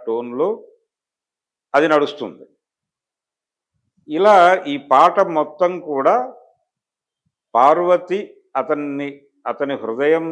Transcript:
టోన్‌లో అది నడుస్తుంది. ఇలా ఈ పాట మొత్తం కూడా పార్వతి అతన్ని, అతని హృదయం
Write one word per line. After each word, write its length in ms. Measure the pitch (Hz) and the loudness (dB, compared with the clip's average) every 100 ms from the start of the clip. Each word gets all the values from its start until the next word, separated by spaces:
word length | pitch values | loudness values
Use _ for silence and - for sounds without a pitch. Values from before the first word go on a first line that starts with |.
| - | -6
టోన్‌లో 440 | 117 120 123 180 226 - _ _ _ _ _ _ _ _ _ _ | -6 -6 -4 -4 -6 -12 _ _ _ _ _ _ _ _ _ _
అది 140 | 143 160 | 0 2
నడుస్తుంది. 560 | 151 139 - 107 76 - _ _ _ _ _ _ _ _ _ _ _ _ _ _ _ - | 2 0 -6 -14 -14 -20 _ _ _ _ _ _ _ _ _ _ _ _ _ _ _ -8
ఇలా 280 | 151 208 202 175 185 151 | 0 4 6 6 2 -2
ఈ 40 | 139 - | -8 2
పాట 320 | 135 175 185 180 160 | 4 4 4 0 -2
మొత్తం 340 | 151 - 175 180 151 | -4 -2 -2 -2 -8
కూడా 260 | 139 143 226 254 - _ _ _ _ _ _ _ _ _ _ _ | -2 0 0 -4 -12 _ _ _ _ _ _ _ _ _ _ _
పార్వతి 640 | 117 131 165 175 180 175 190 202 _ _ 135 | 2 4 4 2 0 -2 -8 -8 _ _ -6
అతన్ని, 520 | 131 147 147 139 143 139 _ _ 120 | -4 -4 -6 -8 -10 -12 _ _ -10
అతని 300 | 117 139 131 | -6 -6 -6
హృదయం 500 | 113 117 143 165 165 | -8 -4 0 0 -2